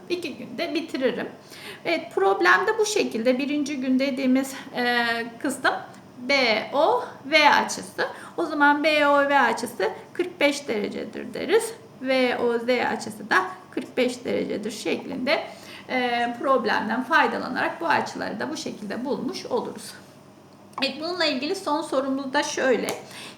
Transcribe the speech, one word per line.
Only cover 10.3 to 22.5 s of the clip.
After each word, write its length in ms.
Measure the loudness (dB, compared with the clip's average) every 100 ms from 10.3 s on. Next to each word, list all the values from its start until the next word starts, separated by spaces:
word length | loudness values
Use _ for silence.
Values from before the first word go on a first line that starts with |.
| 2
beş 280 | 2 2 -2
derecedir 640 | -2 -2 -4 -8 -8 -10
deriz. 380 | -8 2 2 2 -6 -18 -10
V 360 | 0 2 2 2
O 200 | 0 0
Z 100 | 2 2 0
açısı 380 | -2 -6 -10 0
da 60 | 0 0 -6 -10
kırk 260 | -8 -4 0
beş 280 | 0 0
derecedir 460 | -2 -2 -2 -4 -6
şeklinde, 760 | -6 -4 -4 -4 -4 0 0 -2 -12 -16 -16 -6
e, 480 | -2 0 0 -2 -2
problemden 640 | 2 2 2 0 0 -2
faydalanarak 760 | 2 4 4 0 -4 -2 -2 -2
bu 60 | 0
açıları 540 | 2 0 -4 -6 -4
da 100 | -6
bu 60 | -6
şekilde 480 | -8 -8 -8 -6
bulmuş 420 | -4 -4 -4 -6 -4
oluruz. 460 | -2 -2 -8 -14 -16 -20 -20 -20 -20 -20 -20 -16 -4
Evet, 140 | -4 -4
bununla 240 | -6 -2
ilgili 320 | 0 0 -2 -4
son 260 | -2 -2
sorumuz 500 | 0 0 0 -2 0
da 100 | 0
şöyle. 460 | 0